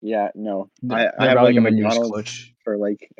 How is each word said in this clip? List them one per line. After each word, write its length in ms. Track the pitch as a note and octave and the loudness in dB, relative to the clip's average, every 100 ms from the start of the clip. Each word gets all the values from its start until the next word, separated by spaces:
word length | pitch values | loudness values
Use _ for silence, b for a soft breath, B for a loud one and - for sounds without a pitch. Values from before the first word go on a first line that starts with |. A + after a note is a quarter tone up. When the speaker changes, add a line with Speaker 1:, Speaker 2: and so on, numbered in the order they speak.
Speaker 1:
Yeah, 260 | G#2+ G#2+ G2+ | -4 -2 -2
no. 360 | - G#2+ G2 F#2+ - | -4 -6 -6 -8 -10
Speaker 2:
The, 120 | B2 | -6
Speaker 1:
I, 40 | A#2 | -2
I 40 | A2+ - | -2 0
Speaker 2:
their 100 | C3 | 2
Speaker 1:
have, 80 | C3 | 4
like, 0 | |
a 80 | |
Speaker 2:
value 160 | B2 A#2+ | 6 6
menu 180 | A2+ A2 G#2+ | 4 2 2
is 80 | |
Speaker 1:
McDonald's 160 | A#2 A#2 | 0 -2
Speaker 2:
clutch. 420 | G#2+ A2 - - _ | -6 -10 -14 -18 _
Speaker 1:
for, 120 | A#2 G#2 | -8 -4
like, 300 | G#2 G#2 - | -4 -6 -12